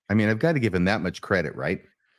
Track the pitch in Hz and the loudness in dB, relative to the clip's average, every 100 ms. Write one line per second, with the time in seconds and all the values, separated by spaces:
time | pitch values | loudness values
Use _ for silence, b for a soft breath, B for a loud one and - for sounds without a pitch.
0 | - 107 107 110 165 151 113 90 92 107 | -2 2 2 2 0 2 0 2 0 0
1 | 90 - - 95 78 - 71 92 _ _ | -2 -6 -2 -2 -2 -6 -4 -4 _ _
2 | _ | _